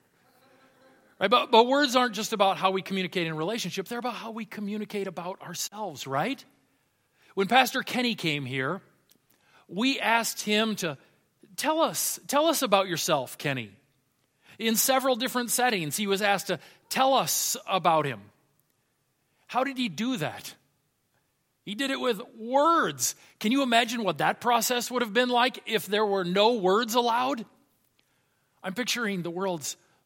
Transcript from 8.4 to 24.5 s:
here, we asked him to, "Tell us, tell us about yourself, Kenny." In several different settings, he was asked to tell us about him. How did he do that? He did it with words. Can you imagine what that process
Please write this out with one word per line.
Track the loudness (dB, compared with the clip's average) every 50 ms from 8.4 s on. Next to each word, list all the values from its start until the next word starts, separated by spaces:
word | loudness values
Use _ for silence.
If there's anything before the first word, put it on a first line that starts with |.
| -4
here, | -4 -4 -2 -2 -2 -4 -6 -10 _ _ _ _ _ _ _ _ _ _ _ _ _ _ _ _
we | -10 -4 0 0 0 0 0
asked | 2 2 2 2 2 -2 -6 -6
him | -2 0 2 2 2 0 -2
to, | -2 -4 -6 -6 -8 _ _ _ _ _ _ _ _ -20 _ -10
"Tell | -4 -2 0 2 2
us, | 2 2 0 -2 -4 -4 -4 -6 -6
tell | 0 2 4 4
us | 4 2 2
about | 2 4 4 4 4
yourself, | 2 -2 -4 0 0 0 0 0 -6 -10
Kenny." | -6 -4 -4 -4 -4 -6 -10 -16 _ _ _ _ _ _ _ _ _ _ _ _ _ _ -20 -12 -4
In | -2 0 2
several | 2 2 2 2 2 2 2 0
different | 0 -2 -2 -2 -2 -2 -2
settings, | 0 2 2 2 2 0 -2 -4 -4
he | -4 0
was | 0 0 2
asked | 2 2 2 2 0
to | -4 -6 -6 -6 -14 -20 _ _ _
tell | 0 2 4 4 4
us | 4 2 0 -2 -2 -2 -2 -4 -6 -4
about | -4 -4 0 2 4 2 2 2
him. | 0 -6 -8 -12 -20 _ _ _ _ _ _ _ _ _ _ _ _ _ _ _ _ _ _ _ _ _ _ _
How | -4 -2 -2 -2
did | 0 -2
he | -4 -4
do | -4 -4 -4 -4 -4 -4
that? | -4 -4 -6 -8 -10 -14 -16 -18 _ _ _ _ _ _ _ _ _ _ _ _ _ _ _ _ _ _ _ _ _ _
He | -12 -8
did | -6 -4 -4
it | -4 -2
with | -2 -2 -2 -2 -6 -14 -16
words. | -14 -6 0 2 4 4 6 4 4 2 0 -2 -4 -4 -6 -6 -8 -16 -20 _ _
Can | -2 0
you | 2 2
imagine | 2 4 4 4 4 2 -2 -2 -2
what | -2 0
that | 2 0 0 0 0
process | 0 2